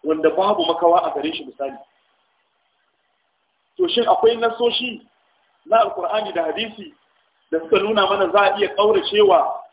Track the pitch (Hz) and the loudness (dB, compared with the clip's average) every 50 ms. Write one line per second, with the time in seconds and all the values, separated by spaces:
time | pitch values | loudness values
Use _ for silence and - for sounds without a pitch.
0 | - 151 156 156 - 170 - - 190 - 160 180 165 156 165 165 175 170 170 180 | -2 -4 -2 0 0 0 0 2 0 0 0 0 0 -2 -2 2 2 4 4 4
1 | 170 160 147 143 139 160 160 - - 131 - - 139 135 127 117 - _ _ _ | 2 -2 -6 -4 -6 -6 -8 -8 -14 -16 -12 -10 -10 -10 -10 -14 -20 _ _ _
2 | _ _ _ _ _ _ _ _ _ _ _ _ _ _ _ _ _ _ _ _ | _ _ _ _ _ _ _ _ _ _ _ _ _ _ _ _ _ _ _ _
3 | _ _ _ _ _ _ _ _ _ _ _ _ _ _ _ - 370 330 - 240 | _ _ _ _ _ _ _ _ _ _ _ _ _ _ _ -4 -2 0 0 0
4 | 233 - 190 - 226 226 233 226 233 226 220 - 240 240 - 240 247 247 220 - | 2 2 2 4 4 2 2 2 -2 -4 -2 -2 -2 -2 -2 -2 -6 -8 -10 -14
5 | _ _ _ _ _ _ _ _ _ _ _ _ _ 165 214 226 - - - 196 | _ _ _ _ _ _ _ _ _ _ _ _ _ 0 2 2 2 0 -2 -6
6 | 180 - 208 220 208 196 - 170 165 156 156 196 226 214 - 214 190 156 _ _ | -6 -4 -4 -4 -4 -4 -6 -4 -4 -4 -4 -6 -8 -10 -12 -18 -20 -20 _ _
7 | _ _ _ _ _ _ _ _ _ _ 160 160 165 160 - 190 196 214 220 208 | _ _ _ _ _ _ _ _ _ _ -6 -6 0 0 0 0 2 0 2 2
8 | 196 190 202 202 196 175 175 202 202 190 202 208 196 - - 190 208 214 214 190 | 2 2 2 0 0 2 2 2 2 2 2 0 -2 -2 0 0 2 2 2 0
9 | - - 208 214 208 190 180 156 - - - - - - | 0 0 2 4 4 6 6 4 2 0 -6 -10 -14 -20